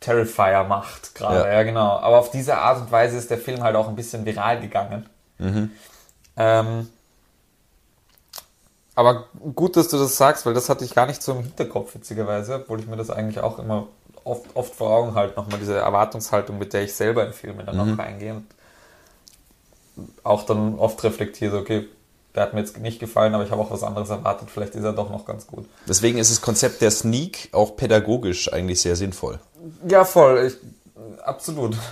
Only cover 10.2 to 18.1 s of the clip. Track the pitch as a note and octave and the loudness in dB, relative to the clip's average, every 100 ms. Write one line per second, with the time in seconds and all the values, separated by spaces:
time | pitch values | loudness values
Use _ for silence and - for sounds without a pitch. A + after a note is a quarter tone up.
10.2 | C#3 D3+ A#2+ A#2 B2 C3 B2 - B2+ C#3+ | 4 4 0 0 0 -2 0 2 2 0
11.2 | - B2+ B2 - C#3 - - A2 - A2+ | -6 -6 -6 -6 -6 -6 -8 -14 -10 -6
12.2 | G#2 G#2 G#2 C3 C3+ A2 A2 A2+ A2+ - | -4 -4 -4 -8 -8 -10 -8 -10 -8 -6
13.2 | A2 G#2+ A2+ - A2 G#2+ G#2 _ _ - | -6 -4 -4 -4 -4 -4 -6 _ _ -14
14.2 | B2 A#2+ - B2+ - - A2 A2+ A#2 G#2+ | -8 -8 -8 -8 -8 -4 2 2 2 0
15.2 | G2+ G#2 G#2 G#2 G#2 G2+ - G2+ G#2+ A2+ | -2 -4 -8 -6 -2 0 2 2 2 -2
16.2 | - G#2 G2+ G2+ G2+ G2+ G2+ - A2 A#2 | -2 -2 -2 -6 -6 -4 -4 -2 0 0
17.2 | G#2+ - G#2 G2+ G2+ F#2+ G#2 G#2+ - | -2 -4 -14 -12 -6 -2 0 -2 -6